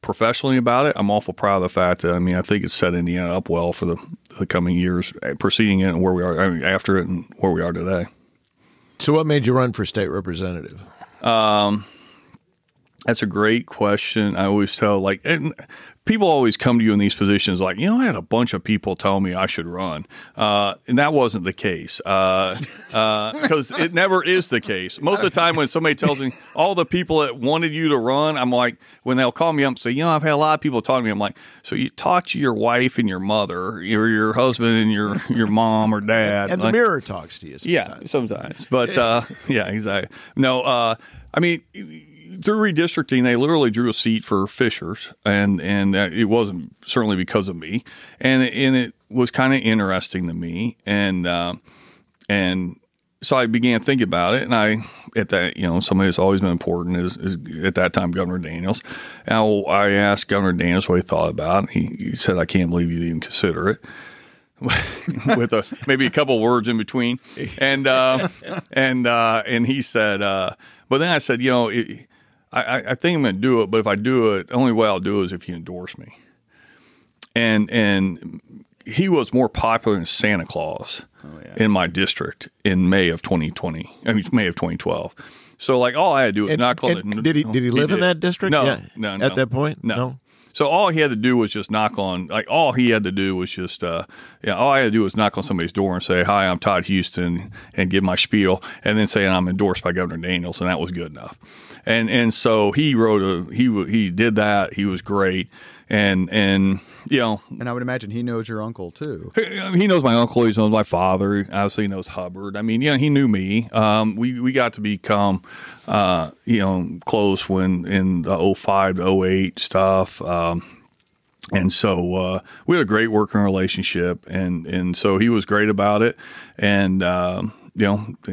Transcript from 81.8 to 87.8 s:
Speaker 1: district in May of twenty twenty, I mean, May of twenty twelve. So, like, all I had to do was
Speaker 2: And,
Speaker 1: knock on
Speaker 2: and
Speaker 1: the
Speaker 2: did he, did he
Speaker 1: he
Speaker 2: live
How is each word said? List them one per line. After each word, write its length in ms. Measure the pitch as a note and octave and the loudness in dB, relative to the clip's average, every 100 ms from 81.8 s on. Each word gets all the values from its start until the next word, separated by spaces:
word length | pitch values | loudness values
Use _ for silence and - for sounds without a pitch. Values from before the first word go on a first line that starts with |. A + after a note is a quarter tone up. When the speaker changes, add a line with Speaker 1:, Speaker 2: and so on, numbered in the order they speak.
| F2 | 0
Speaker 1:
district 600 | F2 F#2+ - - - - _ | 0 -2 -2 -6 -8 -18 _
in 260 | G#2 F#2 F2+ | 0 4 4
May 200 | G2 F2+ | 4 2
of 120 | E2 | 0
twenty 300 | - F2+ D#2 | -2 -2 -2
twenty, 420 | - F#2+ D#2+ E2+ - - | -6 -8 -8 -12 -10 -2
I 80 | |
mean, 100 | A2 F#2+ | -2 0
May 160 | B2 G2 | 0 0
of 80 | F2 | -2
twenty 220 | F2 E2+ | -6 -4
twelve. 360 | - E2 - - - - - _ | -4 -4 -6 -14 -20 -20 -20 _
So, 200 | - B2+ | -2 2
like, 180 | B2 B2+ | 2 2
all 180 | F#3 | 2
I 80 | C#3+ | 4
had 40 | B2+ | 2
to 40 | |
do 100 | G2+ | 2
was 80 | G#2 | 0
Speaker 2:
And, 60 | D#3 | 2
Speaker 1:
knock 200 | A#2+ B2 C3 | 0 0 0
on 60 | B2 | -2
Speaker 2:
and 160 | G2+ | -2
Speaker 1:
the 80 | G#2 | -2
Speaker 2:
did 140 | D3+ D3+ | 0 0
he, 80 | |
did 120 | B2+ A#2 | 0 0
he 80 | |
Speaker 1:
he 60 | B2 | 0
Speaker 2:
live 200 | A#2+ | 2